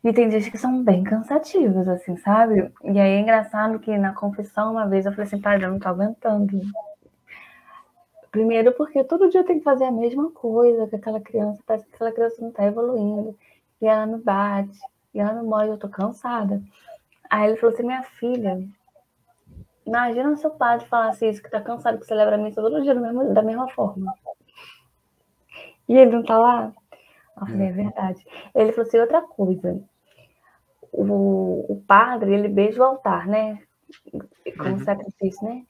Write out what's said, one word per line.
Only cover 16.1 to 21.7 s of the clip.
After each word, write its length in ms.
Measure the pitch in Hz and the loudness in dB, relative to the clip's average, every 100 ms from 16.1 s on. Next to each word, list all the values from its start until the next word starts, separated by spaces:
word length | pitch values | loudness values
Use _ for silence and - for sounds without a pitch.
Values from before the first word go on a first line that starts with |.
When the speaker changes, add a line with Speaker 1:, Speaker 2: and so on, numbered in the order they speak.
| - 247 240 202 202 - _ - - _ _ - | -6 -8 -4 -2 -4 -8 _ -20 -20 _ _ -4
Speaker 1:
Aí 200 | 214 214 | 0 2
ele 60 | 220 | 2
falou 180 | 226 | 0
assim: 80 | 226 | 0
"Minha 180 | 240 254 | -4 -6
filha, 580 | 254 _ 233 247 208 185 190 - _ _ _ _ _ _ _ - - _ | -10 _ -4 -2 -2 -4 -8 -16 _ _ _ _ _ _ _ -20 -20 _
imagina 520 | - 233 247 233 277 294 | -4 -2 0 0 0 0
se 100 | 302 | -2
o 40 | |
padre 360 | 311 240 233 233 | 0 0 0 0
falasse 420 | 240 220 214 226 | 0 0 0 -2
isso, 140 | 208 | -2
que 80 | - | -8
tá 100 | 214 | -8
cansado, 380 | 208 | -6